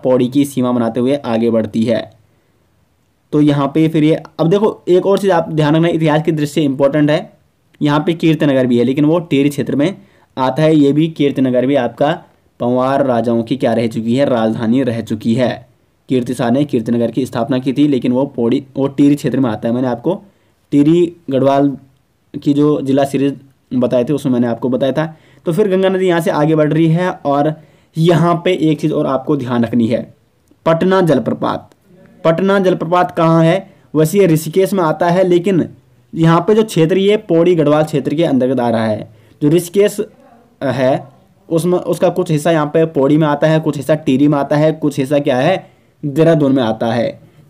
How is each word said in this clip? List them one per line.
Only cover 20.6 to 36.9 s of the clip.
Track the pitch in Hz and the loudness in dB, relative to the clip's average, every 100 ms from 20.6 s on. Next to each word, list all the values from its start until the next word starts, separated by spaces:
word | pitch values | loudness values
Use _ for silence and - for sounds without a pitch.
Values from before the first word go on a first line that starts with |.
| _ | _
टिहरी | 143 147 170 170 - - | 2 4 4 2 -4 -4
गढ़वाल | 135 135 139 143 127 - _ _ _ _ | 0 2 2 0 -2 -14 _ _ _ _
की | 147 151 | -8 -2
जो | 139 147 147 | 2 2 0
जिला | 135 135 | 0 0
सीरीज | 135 135 139 135 - _ - | 0 0 -2 -4 -12 _ -8
बताए | 127 120 127 | -2 0 0
थे | 123 | 0
उसमें | 143 131 | -2 -2
मैंने | 123 123 | 0 -2
आपको | 113 131 | -2 -4
बताया | 123 135 | -2 -2
था। | 127 160 - _ _ - | -2 -4 -8 _ _ -4
तो | |
फिर | 160 208 | -2 0
गंगा | 185 190 | 0 0
नदी | 185 185 | 0 0
यहाँ | 170 | 0
से | 165 | 0
आगे | 151 151 | 0 0
बढ़ | 156 151 | 2 2
रही | 151 165 | 2 2
है | 160 180 | 2 -2
और | - 143 143 151 156 - _ _ - | -4 -2 0 -2 -4 -12 _ _ -2
यहाँ | 165 160 170 170 | 2 4 2 0
पे | 185 | 0
एक | 185 156 151 | 0 0 0
चीज़ | 156 | -2
और | 147 147 | -2 -2
आपको | 131 - 147 | -4 -2 -4
ध्यान | 123 120 | -2 -2
रखनी | 113 120 113 | -2 0 0
है, | 113 - - _ _ _ _ 160 | -2 -6 -16 _ _ _ _ -2
पटना | 165 185 190 | 0 2 2
जलप्रपात। | 170 131 113 - 120 104 - _ _ - - - | 2 0 -2 -4 -6 -6 -10 _ _ -20 -20 -6
पटना | 160 165 196 196 | -2 0 2 2
जलप्रपात | 185 175 165 175 180 | 2 0 0 0 0
कहाँ | 175 165 165 | 0 2 4
है? | 160 190 - - _ | 2 0 -4 -20 _
वैसे | 147 156 202 | 0 0 2
ये | 180 | 2
ऋषिकेश | 156 160 190 190 | 2 -2 -2 0
में | 196 | 0
आता | 160 156 175 | 0 0 0
है, | 180 | 2
लेकिन | 185 175 202 175 120 - _ _ _ | 2 2 2 0 -2 -6 _ _ _
यहाँ | - 165 165 | 0 2 2
पे | 170 | 2
जो | 214 | 2
क्षेत्र | 220 175 160 | 2 2 2